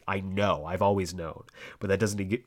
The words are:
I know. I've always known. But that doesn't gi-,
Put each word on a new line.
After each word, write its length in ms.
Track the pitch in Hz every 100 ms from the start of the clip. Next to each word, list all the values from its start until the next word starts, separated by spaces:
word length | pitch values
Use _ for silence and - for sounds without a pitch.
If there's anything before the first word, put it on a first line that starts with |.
| -
I 140 | 98
know. 440 | 95 95 101 78 78
I've 160 | 92
always 320 | 101 101 87
known. 300 | 90 80 - - - - -
But 100 | 95
that 100 | -
doesn't 300 | 110 101 95
gi-, 140 | 120